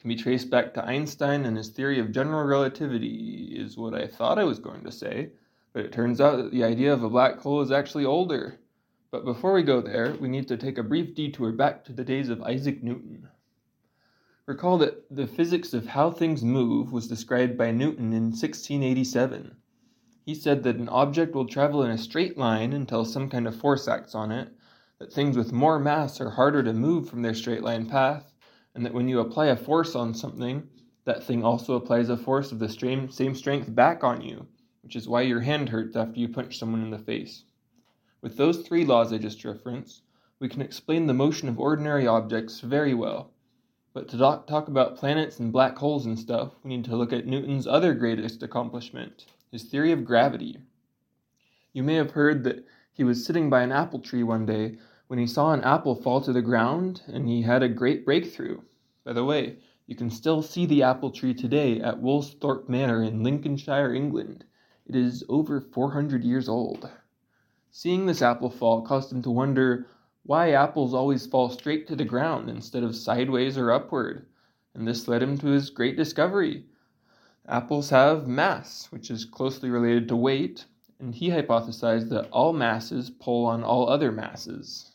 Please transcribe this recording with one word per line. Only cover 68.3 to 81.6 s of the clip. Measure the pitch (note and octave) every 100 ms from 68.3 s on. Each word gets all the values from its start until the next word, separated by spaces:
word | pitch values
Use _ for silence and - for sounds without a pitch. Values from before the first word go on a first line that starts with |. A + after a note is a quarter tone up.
| A#2+ B2+
fall | - A#2 A2+
caused | A2+ C3+ C3+
him | B2+
to | B2
wonder | A#2+ C#3 C3 C3 B2 B2 _ _ _
why | - D3+ E3+
apples | C#3 D3 D#3 C3
always | B2+ C#3 C3 -
fall | C3 B2
straight | B2+ D3 D#3 D#3
to | D3+
the |
ground | A2+ A#2+ D#3+ C3 A#2
instead | A#2 - B2
of | A#2+
sideways | A2+ - A#2+ C3+ B2+ C3 C3+
or | A#2+
upward, | B2+ - C#3 - - - _ _ _ _
and | - A2
this | A#2 -
led | A#2+
him | C3 C#3+
to | D3
his | C#3 C#3
great | - B2 C#3
discovery. | D3+ - F3 G3+ D#3+ - - _ _ _ _ _ _ _ -
Apples | A#2+ - D3 C#3
have | C3+ C#3 D#3 B2+
mass, | C3 F#3 C#3+ - - -
which | A2+ -
is | A2+
closely | A2+ - C3+ C3+ B2+
related | A#2+ A#2+ A#2+ A#2
to |
weight, | A#2+ C3 C3+ F3+ - - _ _ _
and | B2+
he | A#2 E3+
hypothesized | E3+ - A#2